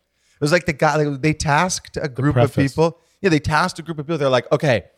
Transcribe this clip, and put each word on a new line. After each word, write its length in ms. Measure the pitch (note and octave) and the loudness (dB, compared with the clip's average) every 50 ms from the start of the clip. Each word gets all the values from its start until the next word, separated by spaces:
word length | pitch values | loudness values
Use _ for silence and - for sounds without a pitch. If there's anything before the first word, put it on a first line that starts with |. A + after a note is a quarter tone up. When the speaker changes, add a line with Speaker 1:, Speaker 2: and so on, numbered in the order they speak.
| _ _ _ _ _ _ _ | _ _ _ _ _ _ _
Speaker 1:
It 60 | _ | _
was 100 | D3 D3 | -2 0
like 140 | F3 F3+ - | 0 0 0
the 80 | - C#3+ | -2 -2
guy, 220 | - D#3+ D3+ C#3+ | 0 0 0 2
like, 260 | D#3 D3+ D3 C#3+ C3 | 2 0 -2 -2 -2
they 120 | C3 D#3 D3+ | -2 -2 -2
tasked 640 | - - D#3 C#3+ D3+ F3+ F#3 - - - - - - | -2 -2 0 0 2 0 0 -4 -8 -10 -12 -10 -8
a 40 | |
Speaker 2:
The 80 | - D3 | -8 -6
Speaker 1:
group 260 | A#2 - C3 D3 B2+ B2 | -6 -2 -2 2 2 4
of 160 | D3 C#3 - | 2 2 2
Speaker 2:
preface. 180 | - C#3 C#3 - | 0 -2 0 0
Speaker 1:
people. 260 | D#3 D#3+ E3+ D#3+ - _ _ _ _ | 0 0 0 -2 -6 _ _ _ _
Yeah, 80 | G3 F#3+ | 0 0
they 100 | D#3 C#3+ | 0 0
tasked 400 | - - D#3 D3+ F3 F3+ - - | 0 0 0 0 0 -2 -4 -8
a 20 | |
group 180 | D3+ E3 E3 D3+ | -12 -10 -10 -10
of 60 | C3+ | -6
people. 120 | D3+ E3 C#3+ | -6 -4 -2
They're 120 | C#3 C3+ | 0 2
like, 220 | B2+ B2 - - | 2 2 2 0
"Okay." 340 | D#3 - - C#3+ A#2 G2 - - _ | -2 0 2 0 0 0 -2 -6 _